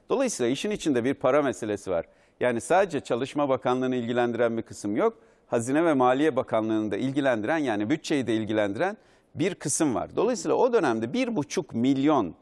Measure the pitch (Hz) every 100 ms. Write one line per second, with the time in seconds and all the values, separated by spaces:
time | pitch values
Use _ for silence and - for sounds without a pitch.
0 | _ 220 262 - 120 139 202 208 165 123
1 | 120 139 127 143 143 104 110 101 - 85
2 | - _ _ _ 123 117 - 175 202 143
3 | - 120 131 151 143 127 123 127 127 127
4 | 117 120 120 113 117 113 - 104 104 113
5 | 226 226 _ _ _ 120 117 143 170 135
6 | 127 131 156 127 117 113 110 110 107 101
7 | 131 139 135 113 107 160 135 104 107 165
8 | - 151 113 110 104 107 104 104 180 214
9 | _ _ _ - 185 175 147 - 156 98
10 | 87 - 202 220 160 123 247 233 151 113
11 | 117 233 247 208 139 - 156 117 127 135
12 | 143 143 90 -